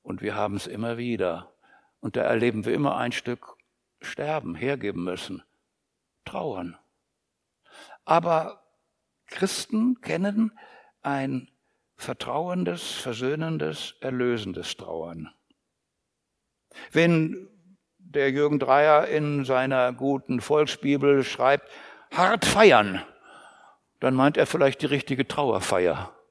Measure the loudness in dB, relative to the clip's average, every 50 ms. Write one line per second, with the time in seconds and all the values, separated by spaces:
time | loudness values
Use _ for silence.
0 | _ -12 -12 -6 -6 -6 -2 -2 -4 -2 -4 -6 -8 -8 -8 -6 -6 -6 -6 -6
1 | -4 -6 -4 -2 -2 -2 -4 -6 -10 -20 _ _ _ _ _ _ _ _ _ _
2 | -10 -6 -4 -2 0 0 2 2 2 0 0 -2 -2 -2 0 0 0 0 0 -2
3 | -4 -4 -6 -6 -8 -8 -10 -10 -12 -20 -20 _ _ _ _ _ _ _ _ _
4 | -16 -14 -10 -8 -6 -4 -4 -6 -6 -8 -8 -6 -4 -4 -4 -2 -4 -6 -6 -6
5 | -6 -6 -6 -8 -10 -12 -14 -16 _ _ _ _ _ _ _ _ _ _ _ _
6 | _ _ _ _ _ -12 -10 -8 -8 -6 -6 -8 -10 -10 -14 _ _ _ _ _
7 | _ _ _ _ _ _ _ _ _ _ _ _ _ _ -20 -20 -20 -20 -20 _
8 | _ 2 2 2 4 2 0 0 -2 -4 -12 _ _ _ _ _ _ _ _ _
9 | _ _ _ _ _ _ -6 -4 -4 -4 -4 -6 -8 -4 -2 0 0 0 -2 -2
10 | -4 -6 -4 -2 -2 -2 0 0 -2 -2 _ -12 -20 -20 -20 -20 _ _ _ _
11 | -6 -4 -4 -2 -4 -4 -6 -6 -8 _ _ _ _ _ _ _ _ _ _ -14
12 | -10 -10 -10 _ -8 -6 -4 -4 -4 -2 -2 -2 -2 -2 -4 -6 -8 -10 -10 -8
13 | -8 -8 -6 -4 -4 -4 -4 -4 -4 -4 -4 -4 -4 -6 -6 -8 -12 -14 -14 _
14 | -8 -6 -2 -2 0 0 0 -2 -4 -8 -8 -8 -10 -10 -12 -12 -10 -10 -10 -10
15 | -10 -10 -12 -14 -14 -16 _ _ _ _ _ _ _ _ _ _ _ _ _ _
16 | _ _ _ _ _ _ _ _ _ _ _ _ _ _ -20 -20 -20 0 2 4
17 | 6 6 4 4 2 0 -4 -10 -14 -18 _ _ _ _ -20 _ _ _ _ _
18 | -20 -6 -2 0 0 2 2 2 2 2 2 0 4 4 6 6 8 8 6 6
19 | 4 2 0 -2 0 0 -2 -2 0 0 0 0 2 2 2 2 2 0 0 -2
20 | -2 -2 -2 -2 -4 -4 -4 -4 0 0 2 2 2 0 -2 -4 0 0 0 4
21 | 4 4 4 4 2 0 -2 2 4 4 4 2 0 -12 -20 -20 -20 -20 -20 -20
22 | -20 _ 0 2 4 4 2 2 0 0 6 8 8 10 10 8 6 2 -2 -6
23 | -10 -12 -20 _ -20 -20 -20 -20 -20 -20 -20 -20 -20 -20 _ _ _ _ _ _
24 | 0 2 4 6 4 4 6 4 2 2 2 2 2 2 2 0 -2 -2 -2 -2
25 | -2 -4 -4 -4 -4 -4 -2 -2 0 0 0 0 0 0 0 2 2 2 0 -2
26 | -6 -12 -16 -20 _ _